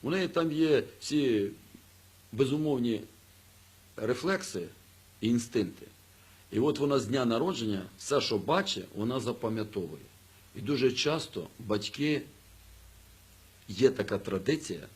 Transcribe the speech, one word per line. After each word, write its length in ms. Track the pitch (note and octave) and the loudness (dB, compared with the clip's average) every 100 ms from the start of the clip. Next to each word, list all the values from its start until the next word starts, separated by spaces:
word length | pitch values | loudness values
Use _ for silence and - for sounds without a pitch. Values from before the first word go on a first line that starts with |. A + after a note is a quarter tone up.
У 80 | A#2+ | -2
неї 180 | F#3 F3 | -2 0
там 240 | - E3 | 0 0
є 300 | D3+ D#3+ C#3 G2+ - | 2 4 4 2 -10
всі 500 | - D3 C3+ A2 G2+ - - - - - - - - | -2 2 4 4 2 -4 -20 -20 -20 -20 -20 -20 -12
безумовні 680 | A2+ C3+ D3 D#3 C3+ A#2+ A2 - - - - - - - - - - | 0 2 2 0 0 0 -2 -6 -18 -20 -20 -20 -20 -20 -20 -20 -6
рефлекси 680 | A2 B2 E3 G3 - F#2+ E2+ - - - - - | -2 -2 0 -2 -4 -8 -8 -12 -20 -20 -20 -4
і 80 | A2 | 0
інстинкти. 580 | A#2+ A#2 A#2+ F#2+ - - - - - - - - | 2 0 -2 -2 -4 -20 -20 -20 -20 -20 -20 -6
І 60 | G#2 | 0
от 200 | C#3 D3 | 2 2
вона 200 | C#3+ C#3 | 2 2
з 80 | G#2 | 2
дня 180 | C3 | 0
народження, 580 | B2 A2+ E3 C#3+ A2 G2 F2 - | 2 2 0 -2 -2 -4 -6 -14
все, 220 | - C#3 | 0 0
що 180 | - G#2+ | 2 0
бачить, 460 | A2+ E3+ F#3+ - F#2 | 2 0 0 -6 -8
вона 260 | - A2 C3 | -4 -2 -2
запам'ятовує. 840 | A2+ A#2 A2+ A2 G#2+ G#2 E2 D#2 - - - - - - | -2 -4 -4 -4 -4 -6 -6 -10 -18 -20 -20 -20 -18 -10
І 40 | |
дуже 320 | A2 C#3+ B2+ | -2 2 2
часто 540 | - D3 D#3 D3 - E2 - | 2 0 0 -4 -10 -12 -12
батьки, 640 | G2+ G#2+ G#2 - D3 D3 - - - - - - - - - - - - - - - | -2 -2 -2 -4 0 0 -4 -20 -20 -20 -20 -20 -20 -20 -20 -20 -20 -20 -20 -20 -14
є 220 | F#2+ B2+ | 4 4
така 280 | - G2+ G2+ | 4 -2 -2
традиція 600 | - F#2+ F#2+ D3+ - E2+ C#2+ | -2 -2 0 -2 -2 -10 -10